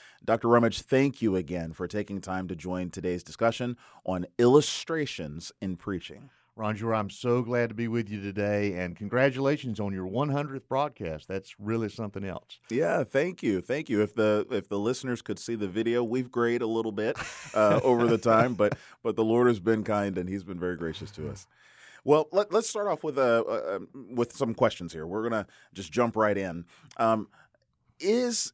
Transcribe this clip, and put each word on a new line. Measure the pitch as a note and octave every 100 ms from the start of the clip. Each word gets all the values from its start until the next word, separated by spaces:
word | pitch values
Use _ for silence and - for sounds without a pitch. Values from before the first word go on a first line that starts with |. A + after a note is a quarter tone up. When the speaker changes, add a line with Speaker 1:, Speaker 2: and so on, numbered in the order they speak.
| - _
Speaker 1:
Doctor | - A2+ A#2
Rummage, | A#2+ A#2 -
thank | - C3 C#3 C3
you | A2+ F#2
again | D#2 F2 E2
for | D#2 F2+
taking | G#2 G2+ G2
time | F#2+ F#2 F#2
to | F2
join | F#2 F#2 F2+
today's | F#2+ F2 F2+
discussion | - - A#2 A2+ B2 A#2+ - - -
on | F#2 F2 -
illustrations | A#2+ C#3+ D3 - - D#3+ C#3+ - D#2 D2+ - -
in | G2 F2+
preaching. | - F#2 - F2+ C3+ _ _ -
Speaker 2:
Ron | G#2+ G#2
Jura, | A2+ A2
I'm | G#2
so | - B2 A#2+
glad | A#2 A#2+ A#2
to |
be | A2 A#2
with | A#2 G#2+
you | G#2
today, | G2+ G2 G#2 G#2 G#2
and | F2+ F2+ E2+
congratulations | G#2 B2 C#3 B2+ C3+ D3 B2+ G#2
on | G2+
your | F#2+ F#2
one | G#2+ D3
hundredth | C#3 C#3+ C3+ -
broadcast. | C3+ D3 - F#2 D#2 -
That's | F#2+ - -
really | G#2 A2+ G#2+
something | - G#2+ G2+ G2
else. | E2+ - - -
Speaker 1:
Yeah, | - E3 E3 C3+
thank | C3+ E3+ F3
you, | A#2+ F#2
thank | - C#3 D#3
you. | G#2
If | G#2
the, | - G#2+ G#2 -
if | G#2+ -
the | G2+
listeners | G#2+ B2+ C3 A#2
could | - G2
see | - A#2
the | G2+
video, | F#2+ A2 A#2+
we've | A#2+ B2+ B2
grayed | A#2+ A#2 A#2+
a | A2+
little | A2+ A2
bit, | G2+ G#2+ - - - -
uh, | - G#2+ G#2
<laughs> |
over | C3 A#2+ A#2+
the | A2+
time, | A#2+ A2 B2 G#2
but, | G#2 - - -
but | A#2 A2
the |
Lord | A2 A#2 B2
has | A2+
been | F2+ A2 G#2
kind, | G#2 G2+ F#2+
and | F2+
He's | G2
been | F#2 F2+
very | F2+ F2
gracious | E2 D#2+ G2
to | - D2+
us. | C#2 - _ _ _ - -
Well, | B2+ D3+ D3+
let, | F#3 G3+
let's | F#3+ A3+
start | A3 G#3
off | D#3+ D#3+
with, | C3+
uh, | B2+ A#2 -
uh, | G#2+ C2+ G2 - C#3 G#2
with | A#2+ A#2 -
some | B2+
questions | A2+ A#2+ - F2
here. | D#2+ D#2+
We're | G2+
gonna | A#2 A2+ F#2+ _ _
just | - F#2
jump | D#2 A#2+ A2
right | G#2+ G2
in. | F#2+ E2+ E2 _ - -
Um, | A2+ A2 G2+ _ _ _ _ _ _ -
is | F3+ A#3 B3 A3+ -